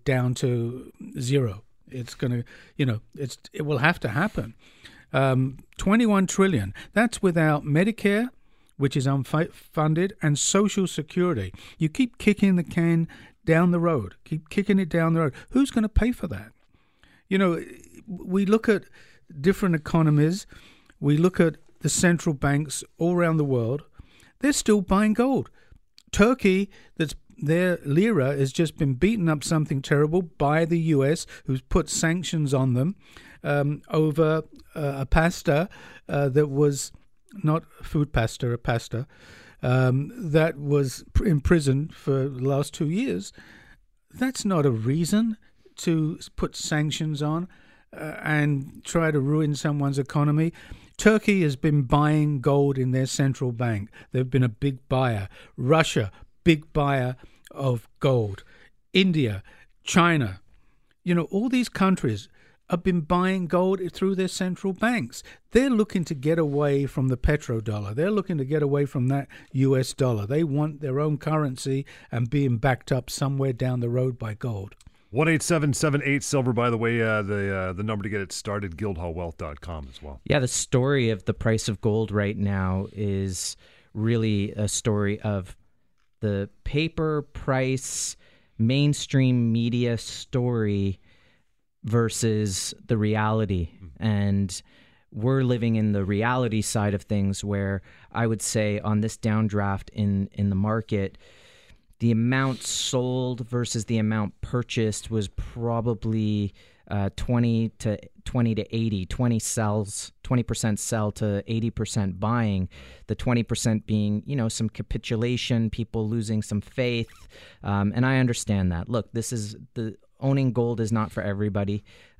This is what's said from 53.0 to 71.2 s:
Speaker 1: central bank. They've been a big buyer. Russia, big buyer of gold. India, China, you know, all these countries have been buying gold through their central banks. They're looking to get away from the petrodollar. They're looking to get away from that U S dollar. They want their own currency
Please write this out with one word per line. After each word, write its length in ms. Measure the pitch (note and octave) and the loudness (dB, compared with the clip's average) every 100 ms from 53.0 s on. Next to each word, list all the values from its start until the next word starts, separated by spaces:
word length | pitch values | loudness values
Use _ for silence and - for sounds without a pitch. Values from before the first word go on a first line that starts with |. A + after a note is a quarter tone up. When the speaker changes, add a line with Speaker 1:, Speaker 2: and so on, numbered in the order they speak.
| C3 | -2
Speaker 1:
central 440 | - C3+ C3 B2+ | 0 0 0 -4
bank. 380 | A#2 A#2+ A2 G2+ - - | -2 -2 -2 -6 -14 -8
They've 160 | C3 B2+ | -4 0
been 140 | C3 | 2
a 60 | B2+ | 0
big 380 | A2 C#3 C3 - | 0 -4 -4 -4
buyer. 400 | C3 C3 G#2+ G2 - - - | 0 0 -2 -6 -14 -20 -6
Russia, 560 | B2 D#3+ D#3+ D3+ G2+ - - _ | 2 2 4 0 -2 -6 -20 _
big 280 | - D#3 - | 2 2 2
buyer 440 | - C#3+ C#3 B2+ B2+ - _ - | -2 0 2 0 -4 -14 _ -20
of 380 | - C#3 A#2+ - _ | -4 -2 -2 -6 _
gold. 460 | D3 B2+ G#2+ F#2+ - - - _ _ | 0 2 0 -6 -14 -20 -20 _ _
India, 500 | F#3 F#3+ D#3 B2 G2 - - - _ | 2 4 4 0 -2 -10 -20 -20 _
China, 560 | - F#3 E3+ E3 A2+ F#2+ - - _ _ _ _ | 0 4 6 4 0 -6 -16 -20 _ _ _ _
you 120 | F3 | -2
know, 100 | F3 | 0
all 240 | D#3+ G3 A#3+ | 0 -2 0
these 220 | B3 A#3+ | 0 -2
countries 580 | - F#3+ F#3 C3+ G#2 - _ _ _ _ | 0 2 2 0 -4 -8 _ _ _ _
have 140 | F3 | -2
been 200 | F#3+ F3 | 0 -2
buying 440 | D3+ F3+ F#3 F#3+ E3+ | 0 0 0 -2 0
gold 340 | F3 F#3 F#3+ F3+ | 0 2 0 -4
through 240 | - F#3+ F#3+ | -4 -2 0
their 100 | F#3 | -2
central 460 | - F#3 F3+ G3 | -2 -4 -4 -6
banks. 500 | F#3 A3 A#3+ A#2+ - - - _ | -2 0 0 -4 -10 -18 -20 _
They're 180 | A3+ C4+ | 2 4
looking 340 | A3+ G#3+ F#3+ D#3 | 2 2 0 -4
to 80 | D3+ | -4
get 200 | C#3 E3 | 0 0
away 500 | D#3 C#3+ D3 C#3 C#3 | 0 0 2 0 0
from 200 | - C3 | -2 -2
the 100 | B2 | 0
petrodollar. 800 | - D3 - A2+ A2 G#2 G2+ | 0 0 0 -4 -4 -6 -6
They're 160 | A2 F3 | -2 0
looking 280 | G#3+ - E3 | 0 -2 -4
to 60 | |
get 160 | C3 D3+ | -2 0
away 260 | C#3 C#3+ C#3+ | 0 0 0
from 200 | C#3+ B2+ | 0 0
that 220 | C#3 C#3 - - | 0 -4 -14 -8
U 240 | C3+ C3+ C3+ | 0 2 2
S 160 | B2+ | 0
dollar. 340 | - C3 A2+ G2+ | 0 0 0 -2
They 160 | C#3+ | 0
want 380 | E3 C#3 D3+ C#3+ | 0 0 -2 -4
their 180 | C#3+ C3 | -6 -2
own 180 | D3+ | -2
currency 680 | D3 | -2